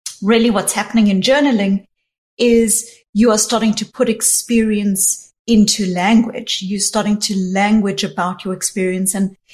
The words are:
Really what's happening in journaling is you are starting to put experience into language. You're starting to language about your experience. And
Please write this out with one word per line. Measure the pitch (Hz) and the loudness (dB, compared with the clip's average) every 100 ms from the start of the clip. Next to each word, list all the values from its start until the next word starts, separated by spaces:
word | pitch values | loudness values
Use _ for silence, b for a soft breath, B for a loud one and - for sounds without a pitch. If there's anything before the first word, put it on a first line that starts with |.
| - - | -18 -6
Really | 196 226 233 | 0 2 2
what's | 202 - | 0 -2
happening | - 208 233 208 | -4 -2 2 2
in | 190 | 2
journaling | 214 277 285 226 196 196 - _ _ _ _ - | 2 4 4 2 2 -2 -4 _ _ _ _ 0
is | 240 233 220 - - B B | 4 4 4 0 -6 B B
you | 208 233 | 0 2
are | 214 | 2
starting | - 226 220 | 0 0 0
to | 208 208 | -2 -4
put | - 247 | -2 -2
experience | 220 - - - 233 220 208 202 190 - - - _ - | -2 -2 -2 0 0 0 0 -2 -2 -2 -4 -10 _ 0
into | 226 214 - 190 | 2 4 0 -2
language. | 180 190 226 233 - 226 - | -2 2 2 2 -4 -8 -8
You're | 190 202 | -6 -6
starting | - 214 208 208 | -4 -2 -2 -2
to | - 196 | -2 -4
language | 185 190 202 220 202 196 | -4 -2 2 2 0 -4
about | 196 185 180 180 190 | -6 -4 -6 -6 -8
your | |
experience. | 185 - 202 185 185 190 | -6 -6 -4 -4 -2 -4
And | 202 190 - _ | -2 -4 -6 _